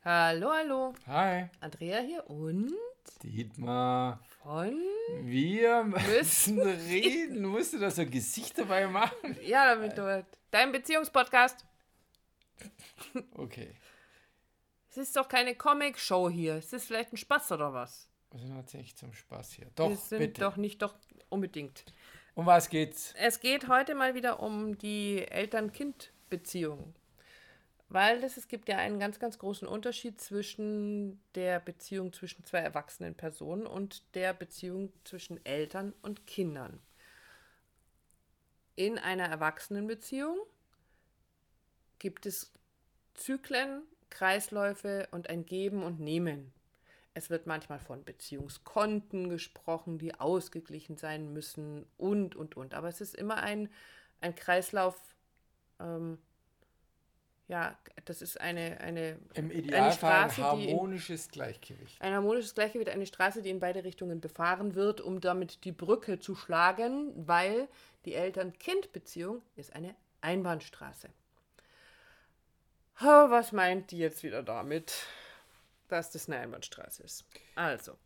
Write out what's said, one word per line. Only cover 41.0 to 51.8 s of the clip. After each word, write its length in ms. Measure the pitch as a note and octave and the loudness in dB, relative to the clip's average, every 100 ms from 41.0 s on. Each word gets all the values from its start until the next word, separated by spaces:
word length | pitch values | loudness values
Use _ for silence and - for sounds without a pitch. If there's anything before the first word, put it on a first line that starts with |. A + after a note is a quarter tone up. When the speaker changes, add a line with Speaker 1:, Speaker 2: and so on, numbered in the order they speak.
| _ _ _ _ _ _ _ _ _ _ | _ _ _ _ _ _ _ _ _ _
Speaker 1:
gibt 260 | G3 F#3 G3+ | -10 -8 -10
es 260 | F#3 - _ _ _ _ _ _ | -8 -10 _ _ _ _ _ _
Zyklen, 720 | - - C4+ - C4 C4+ C#4 D#4 _ _ | -16 -6 -6 -2 -2 -2 -6 -12 _ _
Kreisläufe 960 | - F#3+ G3 G#3 G#3 G3+ G3+ G3+ G3 F#3+ | -2 2 2 0 0 0 -2 -4 -4 -4
und 180 | F3 E3+ | -8 -6
ein 160 | E3+ E3 | -6 -4
Geben 380 | F#3 G3 G3+ | -4 -2 -2
und 160 | F3 E3 | -4 -4
Nehmen. 520 | D3+ D#3+ F3 C#3+ C3+ _ _ _ _ - _ | -2 0 0 -2 -10 _ _ _ _ -20 _
Es 160 | - - | -14 -6
wird 160 | E3 E3 | -6 -4
manchmal 340 | D#3 - C#3+ | -8 -6 -14
von 240 | - C3 | -12 -14
Beziehungskonten 1300 | C#3+ - - C#3 C#3 - - - G#3+ G#3+ G3+ G3 F3+ | -14 -16 -12 -12 -12 -14 -6 0 2 0 -2 -6 -4
gesprochen, 720 | E3+ - - - E3 D#3+ D#3+ | -4 -8 -12 -6 -4 -4 -8
die 200 | E3 - | -8 -4
ausgeglichen 760 | C#3 F3+ E3+ E3 E3 D3+ - D3+ | 0 0 -2 -12 -12 -16 -14 -12
sein 340 | D#3 D#3 D3+ | -8 -8 -8
müssen 520 | D3+ D3+ - D3+ D3 | -10 -10 -10 -10 -10